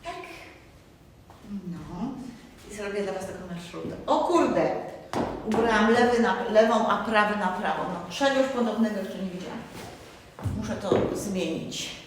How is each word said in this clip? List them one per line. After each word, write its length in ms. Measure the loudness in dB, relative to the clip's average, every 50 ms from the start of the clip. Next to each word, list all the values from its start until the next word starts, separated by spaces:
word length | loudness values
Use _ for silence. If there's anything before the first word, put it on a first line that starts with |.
| -10
Tak. 100 | -10 -12 -10 -12 -14 -16 -18 -18 -20 -20 -20 -20 -20 -20 -20 -20 -20 -20 _ -20 -20 -20 -20 -20 -20 -20 -20 -14 -12
No. 580 | -12 -10 -10 -10 -12 -12 -12 -12 -10 -8 -8 -8 -8 -10 -12 -14 -14 -16 -20 -20 -20 -20 -18 -14
I 40 | -12
zrobię 280 | -10 -8 -6 -4 -2
dla 100 | -2 -2
was 140 | -4 -6 -6
taką 280 | -8 -10 -12 -10 -10 -10
marszrutę. 400 | -10 -10 -10 -12 -10 -8 -8 -10 -8 0
O 120 | 2 2 2 4
kurde! 460 | 4 4 4 4 4 4 2 2 2 0 -2 -6 -8 -12 -14 -12 -6 -2 -2 -2 -2 -4 -8 -4
Ubrałam 460 | 0 2 4 4 4 4 4 6 6
lewy 300 | 6 6 6 6 6 4
na, 140 | 4 4 2 0 -2 4
lewą, 360 | 6 6 8 8 6 4 4 2
a 160 | 0 0 0
prawy 320 | 2 4 4 4 4 2 0
na 60 | 0
prawą. 360 | -2 -2 0 -2 -2 -2 -2 -4 -6
No, 260 | -6 -8 -8 -8 -2
czegoś 320 | 2 2 4 4 4 2 2 2
podobnego 460 | 0 0 0 2 2 2 2 2 -2
jeszcze 180 | -4 -6 -6 -6
nie 120 | -6 -6
widziałam. 280 | -6 -8 -8 -8 -10 -10 -12 -12 -14 -14 -14 -14 -14 -16 -18 -20 -20 -20 -20 -20 -16 -6 -6 -4 -4 -4
Muszę 140 | -4 -4 -6
to 400 | -4 0 2 2 4 4 2 -2
zmienić. 720 | -4 -4 -4 -2 -2 -2 -2 -2 -4 -6 -8 -8 -8 -8 -8 -10 -14 -16